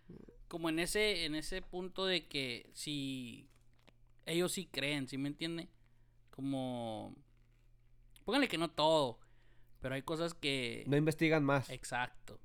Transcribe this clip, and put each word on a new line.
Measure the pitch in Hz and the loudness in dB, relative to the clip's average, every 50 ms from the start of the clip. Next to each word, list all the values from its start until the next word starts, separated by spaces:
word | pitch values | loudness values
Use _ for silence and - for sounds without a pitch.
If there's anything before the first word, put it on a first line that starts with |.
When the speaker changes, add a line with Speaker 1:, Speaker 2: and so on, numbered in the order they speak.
| - - - - - - - - - - | -20 -20 -20 -18 -18 -20 -20 -20 -12 -8
Speaker 1:
como | - 170 165 | -6 -2 0
en | 165 160 165 | 0 0 0
ese, | 175 170 - 214 214 214 202 170 165 | 0 0 2 2 2 2 2 2 0
en | 151 151 | -2 -2
ese | 156 156 - 190 185 | -2 -4 -4 -6 -6
punto | - - - 180 185 180 - - 190 | -6 -8 -8 -6 -6 -6 -4 -2 0
de | 190 185 170 156 | 2 2 0 0
que | - - 143 135 127 120 - - - - | -2 -4 -2 -2 -2 -4 -6 -10 -14 -14
si | - - 156 147 143 139 135 135 131 123 117 113 - 131 - - - - - - - - - - - - - - - - | -10 -6 -4 -4 -2 -2 -4 -4 -6 -8 -10 -12 -14 -18 -20 -20 -20 -20 -20 -20 -20 -20 -20 -20 -20 -20 -20 -20 -12 -6
ellos | - 165 170 180 170 | -2 0 0 0 0
sí | - 202 175 - | 0 -4 -6 -6
creen, | - - 135 143 151 143 135 | -4 -2 -2 0 0 -2 -2
¿sí | - 143 | -4 -4
me | 135 139 143 | -4 -2 -4
entiende? | 147 - 160 165 165 170 165 - - - - - - - - _ - - - - | -4 -4 -4 -4 -4 -6 -8 -12 -16 -20 -20 -20 -20 -20 -20 _ -20 -20 -20 -18
Como, | - - 135 139 139 131 131 127 123 120 117 113 110 107 107 98 - - - _ - - - _ _ - - - - - - - - - - - - - - | -10 -6 -4 -2 -2 -2 -2 -2 -2 -4 -4 -4 -4 -6 -8 -10 -12 -16 -20 _ -20 -20 -20 _ _ -20 -20 -20 -20 -20 -20 -20 -20 -20 -20 -20 -20 -10 -2
pónganle | - 220 277 277 - | 0 2 4 4 2
que | - | 2
no | 160 170 165 | 0 0 0
todo, | - - 147 156 160 156 143 123 107 - - - - - - - - - - - - - | 2 4 6 6 6 6 4 2 -2 -6 -14 -20 -20 -20 -20 -20 -20 -20 -20 -20 -14 -8
pero | - 127 131 | -6 -6 -4
hay | 139 | -4
cosas | 135 - 165 156 170 175 - | -4 -4 -4 -2 -2 -4 -4
que | - - 143 139 135 123 117 117 113 110 | -2 0 2 2 2 0 -2 -4 -4 0
Speaker 2:
No | 127 143 | 2 4
investigan | 147 156 160 151 - 160 156 156 160 143 | 4 4 4 4 4 6 6 6 6 6
más. | 139 139 139 120 - | 6 4 4 4 0
Speaker 1:
Exacto. | 135 123 - - 127 123 123 123 - - - - - - | -6 -10 -8 -4 -2 -2 -2 -4 -6 -10 -14 -14 -14 -14